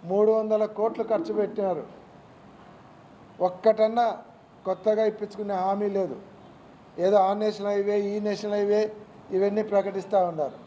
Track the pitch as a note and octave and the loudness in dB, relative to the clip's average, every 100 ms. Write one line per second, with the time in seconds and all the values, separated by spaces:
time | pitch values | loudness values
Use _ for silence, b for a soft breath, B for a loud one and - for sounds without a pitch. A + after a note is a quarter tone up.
0 | E3+ G3 G#3+ A3 G#3+ G#3+ G#3+ G#3 A3 - | -2 2 4 4 2 0 0 0 -2 -2
1 | A3 G#3+ E3 G#3 G3+ - G3 E3 A2+ - | -2 -2 0 -2 -2 -2 -2 -4 -6 -18
2 | - - - - - - - - - - | -20 -20 -20 -20 -20 -20 -20 -20 -20 -20
3 | - - - - F3+ F3+ A3 G#3+ A3 A3+ | -20 -20 -20 -4 -2 2 2 4 2 2
4 | A#3 F#3 - - - - - F#3 G#3+ G#3+ | 0 -2 -14 -20 -20 -12 -6 -2 0 2
5 | A3 G#3+ G#3 - G3+ G3 F#3 G3 G#3 G3 | 0 -2 -10 -8 -4 -2 0 0 0 0
6 | F3+ C3 - - - - - - - - | -2 -6 -14 -20 -20 -20 -20 -20 -18 -2
7 | F3+ G3+ F#3+ G#3 G#3+ G#3 G3+ G3+ G3+ G#3 | 4 4 4 2 -2 -2 -2 0 0 0
8 | G3+ G#3 G#3 G3 G#3 G#3 G3+ G#3 G#3+ G#3+ | 0 -2 -2 -4 -2 -2 2 2 0 -6
9 | - - - F#3+ G3+ G#3 G#3+ G#3 G3 G3 | -18 -20 -4 0 2 0 2 0 0 -6
10 | F#3 G3 F3+ D#3+ C#3 A2 | 0 2 2 0 -4 -6